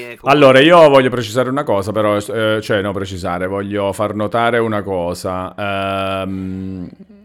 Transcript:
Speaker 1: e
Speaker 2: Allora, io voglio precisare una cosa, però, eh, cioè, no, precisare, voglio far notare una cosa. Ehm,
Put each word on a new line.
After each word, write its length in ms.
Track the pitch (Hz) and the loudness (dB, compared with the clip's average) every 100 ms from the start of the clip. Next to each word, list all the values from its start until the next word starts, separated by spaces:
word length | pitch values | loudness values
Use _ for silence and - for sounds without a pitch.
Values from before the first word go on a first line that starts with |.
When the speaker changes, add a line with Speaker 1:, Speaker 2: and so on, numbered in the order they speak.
Speaker 1:
e 160 | 120 120 | -14 -8
Speaker 2:
Allora, 360 | 135 147 135 131 | 0 6 8 8
io 280 | 151 175 156 | 8 8 8
voglio 200 | 135 127 | 8 4
precisare 400 | 120 107 117 127 | 0 -4 -2 -2
una 140 | 135 | -2
cosa, 280 | 147 101 98 | -2 -2 -2
però, 260 | 104 104 104 | -2 0 0
eh, 420 | 101 107 110 110 | -2 -2 -2 -2
cioè, 200 | 104 110 | -2 -4
no, 100 | 101 | -2
precisare, 540 | 98 95 92 90 87 92 | -6 -8 -8 -6 -4 -4
voglio 440 | 98 101 101 98 | -6 -4 -2 -2
far 200 | 95 104 | -2 -4
notare 460 | 104 104 117 117 117 | -4 -4 -2 0 0
una 240 | 113 104 | -2 -4
cosa. 720 | 98 95 87 90 98 92 92 - 101 98 98 98 98 95 | -4 -4 -4 -6 -6 -6 -8 -8 -6 -4 -4 -4 -4 -6
Ehm, 640 | 95 95 95 95 95 95 90 - 196 208 | -6 -8 -8 -8 -10 -10 -12 -16 -20 -20